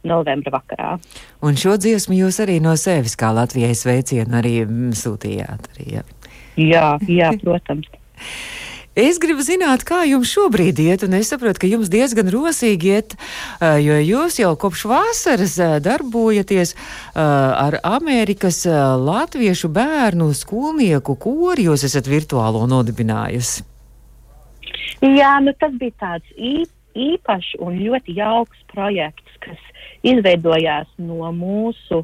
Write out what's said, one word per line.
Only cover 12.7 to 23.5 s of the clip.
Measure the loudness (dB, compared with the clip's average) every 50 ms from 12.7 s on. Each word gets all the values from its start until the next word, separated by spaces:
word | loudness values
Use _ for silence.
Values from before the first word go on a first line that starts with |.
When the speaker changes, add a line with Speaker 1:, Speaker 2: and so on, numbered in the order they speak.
| 0 2 2 2 2
Speaker 2:
iet, | 2 0 -4 -16 -16 -16 -14 -12 -12 -14 -14 -6
ā, | 0 2 2 4 4
jo | 4 4 4
jūs | 2 2 2 2 2 0 -2 0
jau | 0 0 0 0
kopš | 0 -2 -4 -4 -4 -2
vasaras, | 0 2 2 2 2 -2 -2 0 0 2 2 0 -2 0
ā, | 0 2 2 2
darbojaties, | 2 2 0 -2 -2 -4 -4 -2 0 2 2 2 2 2 2 2 0 0 0 -4 -12 -16 -16 -16 -16 -18 -10
ā, | -2 0 2 2 4 4 2 2 2
ar | 2 0 0 0 -2
Amerikas, | -2 -2 -2 0 0 0 0 2 2 0 0 0 0 -2 -2 0 0
ā, | 0 2 4 4 2 2
latviešu | 2 0 0 0 -2 -2 -4 -2 0 0 0 0 0 -2 -2 0
bērnu | 0 0 0 0 0 0 0 2 2 0 0
skolnieku | 0 -2 -6 -6 -6 -4 -4 -2 0 2 2 4 2 2 0 -2 -6
kori, | -2 -2 -4 0 0 0 2 2 2 2
jūs | 2 2 2 0
esat | 0 -2 -2 -2
virtuālo | 0 -2 -2 0 0 -2 0 0 0 0 0 0
nodibinājusi. | 2 2 2 0 0 -2 -2 -2 -2 -2 -2 -4 -4 -4 -4 -4 -4